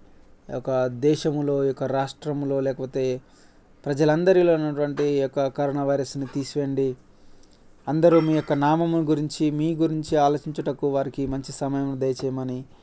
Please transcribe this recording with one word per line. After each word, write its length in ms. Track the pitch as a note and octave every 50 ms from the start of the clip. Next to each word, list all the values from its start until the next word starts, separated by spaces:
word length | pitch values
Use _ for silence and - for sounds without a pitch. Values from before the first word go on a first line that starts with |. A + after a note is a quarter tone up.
| - - - - - - - - _ - C3
ఒక 320 | B2+ B2 C3+ C3 B2+ B2+
దేశములో, 760 | B2+ B2 A#2+ C#3 D3 D3+ D3+ - D#3+ C#3+ D3 C#3+ C#3+ C#3+ C#3 C#3
ఈ 40 |
యొక్క 160 | C3+ C3 - C#3
రాష్ట్రములో, 760 | B2+ C3 C3+ C#3 C#3 - - - D3 C#3+ C#3+ C#3+ C#3 C#3 C3+
లేకపోతే 640 | C3+ C3+ B2+ C3 C3 B2+ - C3+ C3 C3 B2+ B2+ - _ _ - - - _ _ _ _ - - -
ప్రజలందరిలో 680 | C#3+ C#3+ C#3 D#3+ D3+ D3+ E3+ F3+ F#3+ F#3 F3+ F3 F3 E3
ఉన్నటువంటి 500 | D#3 D3+ D3+ D3 C#3+ D3 D3 C#3 D3 D3
ఈ 160 | C#3+ C#3+ C#3
యొక్క 280 | C3+ C3 - D3 C3+
కరోనా 360 | C3+ C3+ - C#3+ C#3 C#3 C#3+ C#3
వైరస్ని 420 | C#3 C#3 C#3 C3+ - - C#3 C3+
తీసివేయండి. 680 | B2 - C#3+ C3 - - D3 C#3+ C#3 C3+ C#3 C3+ C3 B2+ - - - - - - - - - - - - - - - - - -
అందరూ 320 | C#3 D3 D#3+ D#3+ E3+ E3 E3
మీ 140 | D#3 D#3 D#3
యొక్క 200 | D3+ - - D3
నామము 480 | C#3+ C#3+ D3 D#3+ E3 E3+ E3 E3 E3
గురించి, 500 | D#3 D3 D#3 D3 D3+ D3 - - D#3+ D3+
మీ 240 | D3 D3 D#3 E3 E3
గురించి 400 | D3+ D#3+ D#3+ D#3 D#3 D3 - D#3+
ఆలోచించుటకు 720 | D3+ C#3+ C#3+ D3 D3 - D3+ D3 E3 D3+ - - - D3 C#3+
వారికి 360 | C3+ C3+ C3+ C3 C3 C#3+ C#3
మంచి 260 | C3 C3+ C#3 C3+ -
సమయం 500 | C#3 - C#3+ C3+ C#3 C#3 C#3 C#3 C3+ C3
దయచేయమని, 640 | C3 C3+ C3 - C#3 C3+ C3 C3 C3 B2+ B2+ B2+ C3 - - -